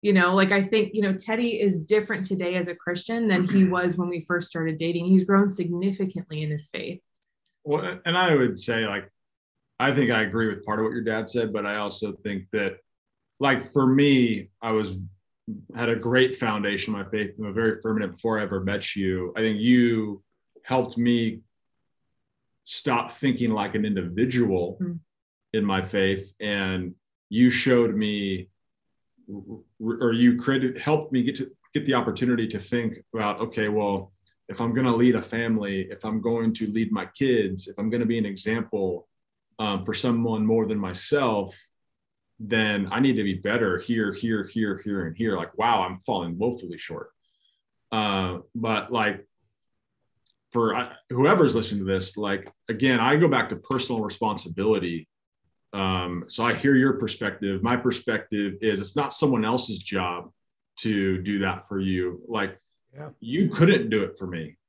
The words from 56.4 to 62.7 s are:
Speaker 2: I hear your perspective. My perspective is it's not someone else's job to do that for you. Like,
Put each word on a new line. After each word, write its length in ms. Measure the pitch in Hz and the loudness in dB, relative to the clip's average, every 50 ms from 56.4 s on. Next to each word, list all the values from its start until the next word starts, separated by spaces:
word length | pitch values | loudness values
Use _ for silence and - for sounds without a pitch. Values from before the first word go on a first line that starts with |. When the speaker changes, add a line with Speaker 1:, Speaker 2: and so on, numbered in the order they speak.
| 113 | -2
Speaker 2:
I 100 | 120 113 | 0 0
hear 220 | - - 139 139 | 2 4 4 6
your 180 | 131 131 135 127 | 6 6 4 2
perspective. 680 | 127 117 104 - - 117 101 95 - 101 98 98 95 95 | 0 -2 -4 -4 -4 -4 -4 -4 -2 -4 -2 -2 0 0
My 120 | 117 123 120 | 0 0 2
perspective 800 | 120 127 123 - - - 113 104 - - - 104 101 101 95 101 | 0 0 -2 -2 -4 -4 -4 -4 -4 -4 -4 -2 -2 -4 -4 -2
is 180 | 110 110 104 98 | -2 -2 0 0
it's 160 | 101 92 - | -4 -4 -4
not 180 | 147 139 135 - | -4 -4 -2 -2
someone 300 | - 156 143 131 113 107 | 0 2 2 2 2 2
else's 340 | 107 120 127 123 - 107 90 | 0 0 -2 -2 -4 -8 -10
job 520 | 92 - 101 95 90 87 87 87 87 - _ _ _ _ _ _ _ _ _ - | -10 -6 -4 -4 -4 -4 -6 -8 -10 -14 _ _ _ _ _ _ _ _ _ -6
to 420 | - 113 107 101 98 95 95 92 87 | -2 -2 0 2 2 0 0 -2 -2
do 160 | 101 101 101 | -4 -2 -2
that 280 | 98 95 87 90 - _ | -2 -2 -4 -6 -10 _
for 120 | 104 98 | -6 -2
you. 420 | 95 95 92 90 90 90 90 90 - - | -2 0 0 0 -2 -4 -6 -8 -12 -8
Like, 320 | 113 110 101 92 - _ _ _ | -4 -4 -4 -4 -6 _ _ _